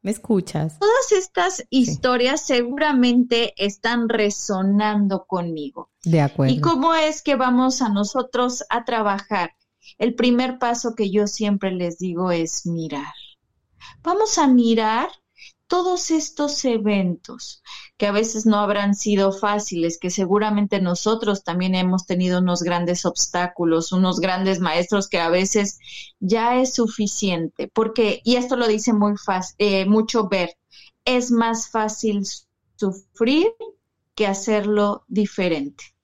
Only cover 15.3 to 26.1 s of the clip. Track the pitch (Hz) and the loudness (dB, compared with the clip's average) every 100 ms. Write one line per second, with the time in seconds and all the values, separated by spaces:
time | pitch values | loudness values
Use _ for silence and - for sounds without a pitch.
15.3 | _ - _ _ 359 359 359 - 320 302 | _ -20 _ _ -2 0 -2 -2 -2 -2
16.3 | - 294 294 262 226 208 202 185 170 - | -4 -4 -2 -2 0 0 0 0 -4 -10
17.3 | - - - - - - _ 208 202 220 | -16 -16 -20 -20 -20 -20 _ 0 0 0
18.3 | 220 220 208 202 208 202 202 - 208 196 | 0 2 2 2 0 0 0 0 2 2
19.3 | 196 208 208 202 180 165 165 180 180 185 | 0 -2 -2 -4 -4 -4 -2 -6 -2 2
20.3 | 202 214 208 208 202 180 175 - 220 220 | 2 2 0 0 0 0 0 0 0 0
21.3 | 202 - 175 185 185 185 185 - 180 180 | -2 -4 -2 0 0 2 0 -2 -2 0
22.3 | 180 185 175 175 175 175 175 185 - - | 2 2 0 0 0 0 0 -2 -2 -4
23.3 | 180 180 - 170 165 165 185 185 180 185 | -2 -4 -2 0 0 0 2 2 2 0
24.3 | 185 190 190 175 160 175 202 196 180 170 | 0 0 0 0 0 0 -2 0 -2 2
25.3 | 175 190 214 202 - - - - | 2 2 0 -2 -6 -18 -18 -18